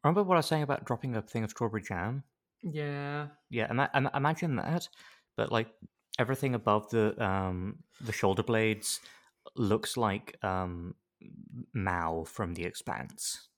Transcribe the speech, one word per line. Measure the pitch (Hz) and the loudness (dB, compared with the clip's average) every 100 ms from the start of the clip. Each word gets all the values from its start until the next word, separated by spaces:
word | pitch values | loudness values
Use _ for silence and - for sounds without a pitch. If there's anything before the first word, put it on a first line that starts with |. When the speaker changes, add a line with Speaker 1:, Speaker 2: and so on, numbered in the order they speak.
Speaker 1:
remember | 147 175 | 4 4
what | 196 180 | 6 4
I | |
was | 147 | 4
saying | 156 | 2
about | 147 143 - | 2 -2 0
dropping | 120 131 113 | -2 0 -2
a | |
thing | 104 117 | -2 -2
of | 110 | -2
strawberry | - 117 107 | 0 -2 -2
jam? | 104 92 95 135 - _ _ _ | -4 -2 -2 -4 -8 _ _ _
Speaker 2:
Yeah. | 185 151 147 143 143 147 147 - _ | -8 -4 -4 -4 -4 -6 -6 -12 _
Speaker 1:
Yeah, | 117 107 | -2 0
ima-, | 120 139 | 2 2
ima-, | 143 135 - | 2 2 2
imagine | 139 160 170 127 | 0 0 0 -2
that, | - 170 - - - - _ - | 0 -2 -4 -16 -20 -20 _ -4
but, | - | 0
like, | 113 113 - - _ _ - | 0 0 -8 -20 _ _ -2
everything | 120 131 139 123 | 0 0 0 0
above | 110 104 107 | 4 4 4
the, | 117 107 - | 2 2 2
um, | 107 95 95 92 90 - - - | 0 2 0 -2 -4 -8 -16 -12
the | 117 | -6
shoulder | - 98 95 | 0 2 2
blades | 110 113 110 104 - - - - _ _ - - | 2 4 4 0 -2 -6 -8 -20 _ _ -16 -2
looks | 101 107 - - | 2 2 0 0
like, | 110 98 - - | 0 0 -6 -6
um, | 101 92 92 87 87 - _ _ - - - 123 - | -2 0 -2 -4 -8 -12 _ _ -20 -18 -16 -14 -8
Mao | 127 95 87 82 82 80 | -2 0 0 -2 -4 -6
from | - 95 | -6 -4
The | 85 85 | -4 -6
Expanse. | - - - 64 - - - - | -6 -8 -8 -8 -8 -8 -8 -12